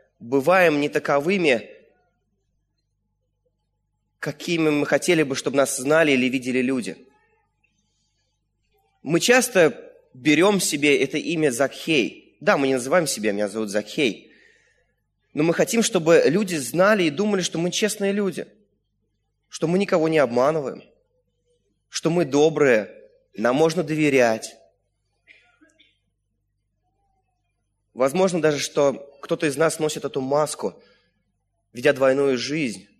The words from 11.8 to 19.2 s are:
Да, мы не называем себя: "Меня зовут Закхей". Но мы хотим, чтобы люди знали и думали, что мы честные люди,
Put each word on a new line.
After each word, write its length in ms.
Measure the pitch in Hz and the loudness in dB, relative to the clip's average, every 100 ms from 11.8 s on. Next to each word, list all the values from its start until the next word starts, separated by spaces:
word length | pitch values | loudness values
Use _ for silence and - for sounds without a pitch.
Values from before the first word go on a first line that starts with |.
| - 151 95 - _ _ | -2 0 0 -6 _ _
Да, 160 | 151 180 | -2 0
мы 120 | 135 | 0
не 60 | |
называем 320 | 131 127 175 151 | -2 0 0 0
себя: 260 | - 107 | -4 -4
"Меня 160 | 101 104 | -2 -4
зовут 200 | 110 107 | -6 -4
Закхей". 640 | 101 - - 131 90 - _ _ _ _ _ _ _ _ _ _ | -6 -6 -2 -2 -2 -14 _ _ _ _ _ _ _ _ _ _
Но 80 | 135 | -2
мы 100 | 165 | -2
хотим, 300 | 165 175 226 | 0 0 0
чтобы 400 | 214 185 160 160 127 | 0 0 4 4 4
люди 280 | 175 196 | 0 -2
знали 480 | 165 120 160 190 214 | -6 -4 2 2 4
и 80 | 165 | 0
думали, 320 | 143 208 196 | -2 -2 -2
что 160 | 175 165 | -2 -4
мы 120 | 175 | -4
честные 420 | - 208 - 196 | -2 -4 -2 -4
люди, 340 | 202 196 - - _ _ _ _ _ _ _ | -2 -4 -6 -14 _ _ _ _ _ _ _